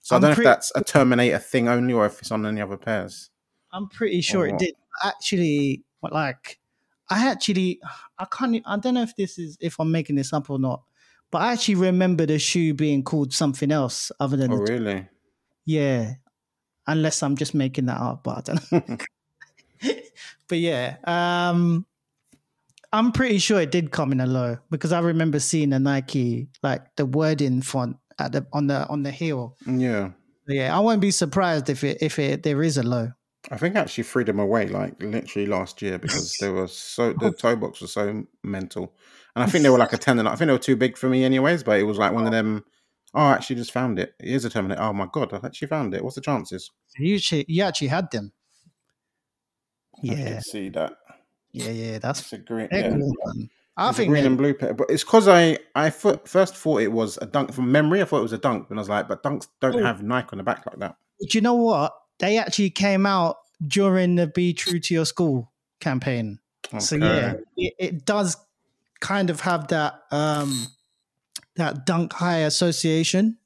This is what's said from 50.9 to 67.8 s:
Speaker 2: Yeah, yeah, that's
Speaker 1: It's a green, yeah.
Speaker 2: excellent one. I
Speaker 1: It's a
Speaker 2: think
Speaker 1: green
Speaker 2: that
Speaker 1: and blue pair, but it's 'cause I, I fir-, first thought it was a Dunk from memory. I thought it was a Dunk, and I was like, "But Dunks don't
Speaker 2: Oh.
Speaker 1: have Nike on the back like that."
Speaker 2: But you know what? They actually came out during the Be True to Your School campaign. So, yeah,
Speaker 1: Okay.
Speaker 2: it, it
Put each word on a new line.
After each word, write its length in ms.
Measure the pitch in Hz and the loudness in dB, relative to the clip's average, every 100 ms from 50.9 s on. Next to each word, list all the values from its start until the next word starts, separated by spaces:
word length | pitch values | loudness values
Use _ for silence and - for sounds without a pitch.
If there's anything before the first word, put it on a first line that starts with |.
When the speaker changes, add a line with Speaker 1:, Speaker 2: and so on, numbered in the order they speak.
| - _ - _ _ _ | -6 _ -20 _ _ _
Speaker 2:
Yeah, 180 | - 120 | -10 -8
yeah, 280 | 113 113 110 | -6 -8 -6
that's 220 | 123 139 | -6 -6
Speaker 1:
It's 120 | - | -8
a 40 | 107 | -16
green, 300 | - 113 110 | -8 -8 -4
yeah. 80 | 185 | -2
Speaker 2:
excellent 380 | 202 147 139 - | 0 0 -2 -2
one. 260 | - 113 110 _ _ - | -6 -8 -12 _ _ -2
I 120 | 202 | -2
Speaker 1:
It's 80 | 247 | 0
a 60 | |
Speaker 2:
think 80 | 202 | 2
Speaker 1:
green 120 | 147 | 4
Speaker 2:
that 40 | 139 | 4
Speaker 1:
and 100 | 131 | 4
blue 160 | 139 | 2
pair, 200 | 139 135 | 0 -4
but 160 | 110 - | -2 0
it's 120 | 156 | 0
'cause 240 | - 226 196 | 6 6 10
I, 300 | 175 170 156 - | 8 8 2 -2
I 160 | - 156 | 0 0
fir-, 300 | - 208 - | 2 0 0
first 320 | - 180 185 - | 0 2 2 0
thought 260 | 160 139 | 0 2
it 100 | 107 | 2
was 240 | 113 110 - | 0 -2 -4
a 40 | 107 | -4
Dunk 260 | 143 135 | -2 -2
from 160 | 123 123 | -2 2
memory. 300 | 135 151 185 | 2 4 2
I 20 | |
thought 140 | 185 147 | 2 0
it 40 | |
was 100 | 107 | -2
a 60 | 110 | -2
Dunk, 300 | 135 110 - | -2 -2 -4
and 80 | 104 | -8
I 40 | |
was 60 | 101 | -2
like, 200 | 104 - | -2 -2
"But 140 | 95 | -6
Dunks 240 | - 143 - _ | -4 -6 -10 _
don't 160 | 131 120 | -2 2
Speaker 2:
Oh. 60 | |
Speaker 1:
have 200 | 113 101 | 0 -2
Nike 260 | 104 123 123 | -2 -2 -4
on 60 | 95 | -6
the 60 | |
back 220 | 95 - - | -4 -4 -6
like 120 | - | -10
that." 160 | 95 - _ _ | -12 -12 _ _
Speaker 2:
But 140 | 202 | -2
you 60 | 220 | 0
know 140 | 226 | 2
what? 380 | 240 233 180 147 - _ _ | 2 2 2 0 -6 _ _
They 180 | 180 220 | 0 0
actually 320 | 220 - 196 | 0 0 -2
came 360 | - 202 190 196 | 2 2 2 2
out 300 | 190 165 - _ _ 156 | 2 0 -2 _ _ -4
during 500 | 202 196 185 180 175 | 2 4 4 4 2
the 100 | 170 | 2
Be 260 | 165 180 | 0 0
True 260 | 165 - 175 | 0 -2 -2
to 140 | - | 0
Your 120 | 165 160 | 0 0
School 460 | - 170 131 117 _ _ _ | 0 0 0 -4 _ _ _
campaign. 580 | - 131 139 120 110 104 _ _ - 107 | -4 -2 -2 -4 -4 -8 _ _ -12 -6
So, 160 | 101 151 | -4 0
yeah, 100 | 110 113 120 | 2 2 0
Speaker 1:
Okay. 80 | - - - | -4 -10 -6
Speaker 2:
it, 180 | - | -6
it 260 | - | -4